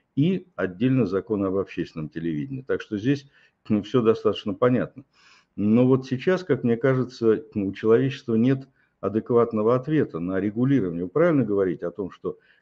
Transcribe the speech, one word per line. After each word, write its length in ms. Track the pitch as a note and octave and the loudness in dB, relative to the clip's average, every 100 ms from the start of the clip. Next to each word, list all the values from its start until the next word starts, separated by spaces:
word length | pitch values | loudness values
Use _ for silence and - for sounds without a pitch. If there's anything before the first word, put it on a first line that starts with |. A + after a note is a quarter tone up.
| _ - | _ -2
и 320 | D#3+ F#3+ - - | 0 0 -6 -6
отдельно 500 | F#2+ F2+ B2+ C3 G#2 | -6 -2 0 2 0
закон 380 | F#2+ - G#2 | -2 -2 -2
об 120 | G2 F#2+ | -2 -2
общественном 520 | F#2 - E2 D#2+ D2+ | -4 -6 -8 -8 -10
телевидении. 520 | E2 E2 D#2 C#2+ C3+ | -6 -6 -4 -6 -8
Так 180 | - F#2+ | -6 -6
что 160 | - G#2 | -4 -4
здесь, 280 | A2+ C#3 - _ _ _ - | -2 -2 -4 _ _ _ -2
м, 120 | G#2+ | -2
всё 180 | - B2+ | 0 0
достаточно 520 | A2 A2 A2 G2 G#2+ | 2 2 2 -2 -6
понятно. 500 | F#2+ B2 B2 E2+ - - _ _ _ _ - | 0 2 2 -2 -8 -20 _ _ _ _ -4
Но 300 | G#2 A2+ B2+ | 2 4 4
вот 200 | C3 C3 | 2 0
сейчас, 380 | B2+ F#3 F#3 | -4 -2 -2
как 200 | F#3 C#3 | 0 -2
мне 120 | B2 A#2 | 0 0
кажется, 640 | C#3 C3 B2 - A2+ G#2 - | 2 0 -2 -2 2 2 0
у 180 | G#2+ G2 | -6 -6
человечества 640 | G2 A2 A#2 C3+ C3 - A2+ | -2 2 4 2 -4 -2 2
нет 320 | B2 C3+ C3+ _ _ _ | 2 0 -4 _ _ _
адекватного 760 | G2 G#2 - A#2+ A#2 A2 G#2+ B2+ | -4 -4 0 2 2 2 2 0
ответа 440 | C3 D#3 A#2 E2 | 0 0 0 -2
на 200 | F2 F#2+ | -4 -2
регулирование. 640 | G2+ G#2 C3 C#3 F#2 E2+ | -2 0 0 2 0 -4
Вы 60 | F2+ | -4
правильно 340 | D3 F3 D3+ | 0 2 2
говорите 420 | A2 G2+ F#2+ E2+ F2 | 0 0 0 -2 -6
о 60 | |
том, 180 | - F#2 | -8 -10
что 260 | - F#2 - _ _ | -8 -10 -10 _ _